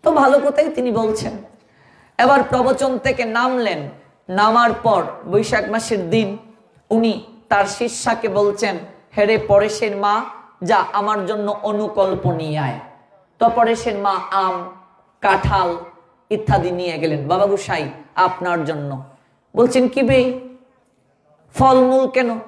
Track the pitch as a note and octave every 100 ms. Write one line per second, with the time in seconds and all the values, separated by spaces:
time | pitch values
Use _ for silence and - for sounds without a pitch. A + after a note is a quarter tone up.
0 | - D#4 B3+ C#4 C#4+ C#4+ D#4 - B3 A3+
1 | A3 A3 A3+ G#3+ - _ _ _ _ _
2 | _ - B3+ C#4 - B3+ B3 C4 C4+ B3+
3 | C4 B3+ A3+ A3+ B3+ B3+ G#3+ D#3+ C#3 -
4 | _ _ - F#3 G#3+ A#3 A#3 A3+ A#3 G3
5 | D#3+ - - G3+ A3 A3+ G3+ A3+ A3 G#3+
6 | E3+ A3+ G3+ G#3 - _ _ _ _ A3
7 | A3+ G3+ - - _ G3+ G3 - A#3+ -
8 | B3 A3+ A3 F#3+ G3+ G3+ G#3+ F3+ - -
9 | _ - G#3 A3 G#3+ G3+ G#3 G#3+ A3 G3
10 | G3+ G#3+ - - - _ F3+ G#3+ E3+ G3+
11 | G#3 G#3+ F#3 G#3+ G3+ G#3 G#3+ G#3 G#3+ G#3
12 | F#3+ F3+ F3 E3 D#3 D3+ C3+ - - -
13 | _ _ _ _ A#3 A#3 A3+ A3+ A#3 G3+
14 | G3+ F#3+ - G3 F#3 F3+ F3 - _ _
15 | _ _ G3+ F#3+ - G3 F3 E3+ - -
16 | _ _ _ G#3 - G3 F3 F3+ F3+ D#3
17 | D#3+ D3 C3+ F#3 G3+ G3 - F3 C#3 -
18 | - - F3 F3+ F3+ E3+ D3+ D3+ C#3+ C3+
19 | C3+ - _ _ _ - B3 B3+ B3 C4+
20 | B3 C4 B3+ B3+ - - _ _ _ _
21 | _ _ _ _ _ - C4+ C4 B3+ C4
22 | C4 B3+ A#3+ A3+